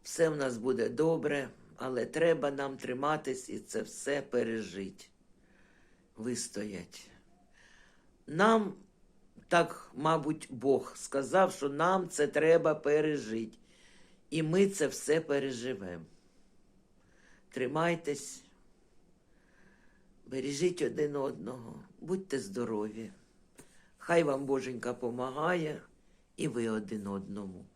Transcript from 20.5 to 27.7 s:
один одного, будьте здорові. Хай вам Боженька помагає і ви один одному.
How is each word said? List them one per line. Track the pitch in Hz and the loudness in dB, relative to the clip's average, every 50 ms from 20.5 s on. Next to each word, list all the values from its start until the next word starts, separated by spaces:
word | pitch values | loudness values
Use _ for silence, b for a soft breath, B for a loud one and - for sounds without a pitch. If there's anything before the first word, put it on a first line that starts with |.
| 143 139 175 180 175 - | -2 0 0 0 2 0
один | 151 120 113 156 151 147 143 | -2 -2 0 0 -2 0 0
одного, | 143 135 135 127 - 117 120 123 127 117 - - - - - - - | -2 -2 -2 -4 -6 -10 -10 -10 -10 -12 -14 -16 -16 -18 -20 -20 -16
будьте | - 156 185 190 190 - 139 131 | -4 -4 -4 -4 -2 -4 -4 -4
здорові. | 110 98 98 123 120 110 110 104 107 107 104 113 113 98 - - _ _ _ _ _ _ B B B B B B B B B B | -4 -4 -4 -4 -2 -2 -2 -2 -2 -4 -6 -10 -12 -12 -14 -20 _ _ _ _ _ _ B B B B B B B B B B
Хай | - - 170 170 | 0 4 4 6
вам | 160 143 135 135 143 | 6 6 2 0 2
Боженька | 135 139 135 127 131 127 113 110 120 123 | 0 0 0 0 -4 -8 -4 -4 -4 -4
помагає | 123 127 117 120 123 127 131 131 147 156 170 180 175 160 151 147 165 - - - b b b b b b b _ | -2 -4 -4 -4 -4 -6 -4 -2 0 0 2 2 2 0 -2 -6 -8 -12 -18 -20 b b b b b b b _
і | - - 151 | -4 -4 -2
ви | 110 120 113 113 | 0 0 0 0
один | 110 110 104 98 113 107 98 | -2 -2 -4 -4 -8 -6 -4
одному. | 101 98 95 95 - 101 104 101 95 92 90 - - | -4 -4 -4 -6 -6 -8 -8 -8 -10 -12 -14 -18 -20